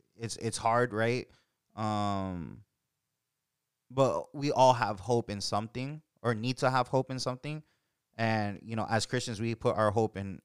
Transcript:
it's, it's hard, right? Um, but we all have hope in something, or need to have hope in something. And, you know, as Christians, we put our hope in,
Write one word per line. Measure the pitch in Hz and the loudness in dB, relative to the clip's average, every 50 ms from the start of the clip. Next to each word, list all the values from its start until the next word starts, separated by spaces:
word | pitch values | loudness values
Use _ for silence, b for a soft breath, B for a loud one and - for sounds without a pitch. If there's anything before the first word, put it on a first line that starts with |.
| _ _ _ | _ _ _
it's, | 110 113 104 - | -10 -10 -10 -8
it's | - - 113 - | -6 -6 -4 -4
hard, | - - 113 117 120 123 120 | 0 0 2 4 4 2 2
right? | 101 110 113 117 123 123 - _ - _ _ _ _ _ _ _ - | 0 0 0 2 0 -2 -4 _ -16 _ _ _ _ _ _ _ -10
Um, | 101 110 107 104 104 104 101 101 98 95 95 90 87 78 55 52 110 104 _ _ _ _ _ _ _ _ _ _ _ _ _ _ _ _ _ _ _ _ _ _ _ _ _ | -6 -4 -2 -2 0 0 0 -2 -2 -2 -4 -6 -6 -8 -10 -12 -16 -20 _ _ _ _ _ _ _ _ _ _ _ _ _ _ _ _ _ _ _ _ _ _ _ _ _
but | 123 135 135 120 78 85 - - - | 2 4 4 4 4 0 -4 -6 -8
we | 147 139 147 | -4 -2 0
all | - 123 131 127 127 | 4 6 8 8 8
have | 120 117 101 107 95 | 6 2 -2 -4 -6
hope | 92 107 120 120 - - | -2 0 0 0 0 -2
in | 104 101 | -6 -6
something, | - - 110 101 110 107 - 127 131 139 151 156 _ _ _ _ - | -4 -2 -2 -2 -4 -4 -8 -8 -8 -8 -10 -12 _ _ _ _ -2
or | 120 117 | -2 -2
need | 107 113 127 123 | 0 -2 -4 -2
to | - 143 127 | 0 0 2
have | 131 127 123 | 2 2 0
hope | - - 131 131 - | 2 0 0 0 0
in | 131 127 | -6 -6
something. | 117 127 127 127 - 147 151 156 - _ _ _ _ _ _ _ _ _ _ | -4 -6 -6 -6 -8 -10 -10 -10 -12 _ _ _ _ _ _ _ _ _ _
And, | 110 113 110 110 110 104 104 98 - - | -2 0 0 2 0 0 -2 -4 -8 -10
you | 113 113 | -6 -4
know, | 113 101 - | -4 -2 0
as | 113 110 - | 0 0 0
Christians, | - 127 123 - 127 110 98 | 0 -4 -4 -4 -4 -6 -4
we | 113 113 113 | -4 -4 -4
put | - - 123 - | 0 0 0 2
our | 110 107 104 | 4 2 4
hope | 98 117 110 104 - | 4 4 2 2 0
in, | 95 98 98 90 - | -6 -8 -8 -8 -12